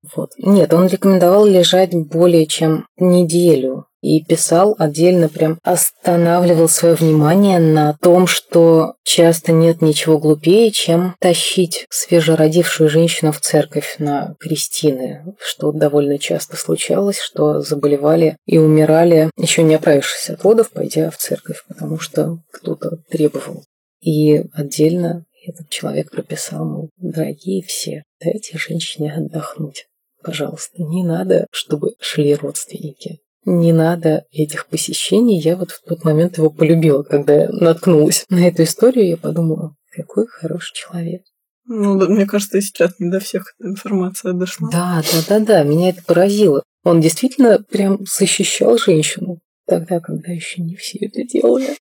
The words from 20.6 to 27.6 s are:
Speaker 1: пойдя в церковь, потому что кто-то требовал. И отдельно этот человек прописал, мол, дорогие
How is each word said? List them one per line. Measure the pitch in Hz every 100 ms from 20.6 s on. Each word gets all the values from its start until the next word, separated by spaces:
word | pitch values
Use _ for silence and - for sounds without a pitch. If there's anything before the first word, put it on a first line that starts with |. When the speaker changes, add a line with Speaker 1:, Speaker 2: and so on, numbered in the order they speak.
| 220
Speaker 1:
пойдя | - 165 156 160
в | -
церковь, | - 165 - 160 _
потому | - 151 160
что | 160 160 156 165 _
кто-то | - - 160 - 165 _
требовал. | 160 151 147 - - _ _ _ _
И | 165 151 151 151 -
отдельно | - 143 - 156 175 170 170 165 _
этот | 180 170 160
человек | - 143 143 151
прописал, | - - 156 - 156
мол, | 160 151 156 _
дорогие | 180 160 151 151 185 190